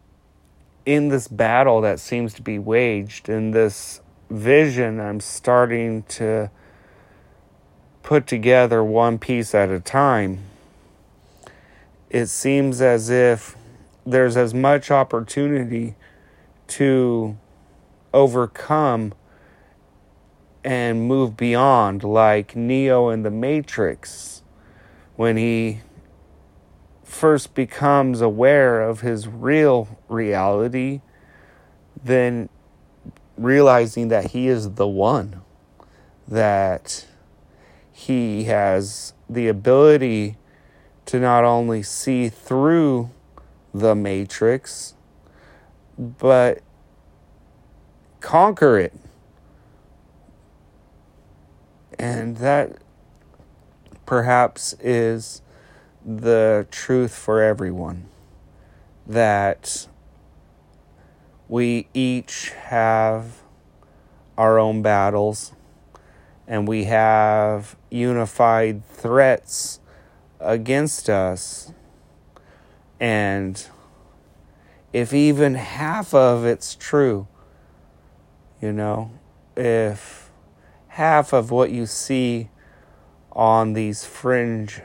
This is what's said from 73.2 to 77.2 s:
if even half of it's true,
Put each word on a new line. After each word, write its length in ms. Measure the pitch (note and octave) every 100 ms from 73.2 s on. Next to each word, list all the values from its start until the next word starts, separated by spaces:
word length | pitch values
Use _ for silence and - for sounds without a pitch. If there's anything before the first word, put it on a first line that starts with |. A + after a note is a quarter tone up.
| G2+ G2 F#2+ F#2+ - - _ _ _ _ _ _ _ _ _ _ _
if 200 | B2 A#2
even 420 | C#3+ D3 C#3+ C#3+
half 600 | B2+ - B2+ D#3 E3 G3
of 320 | C#3+ B2+ A#2+ A#2
it's 280 | A2+ -
true, 540 | - - D3 C3+ G2+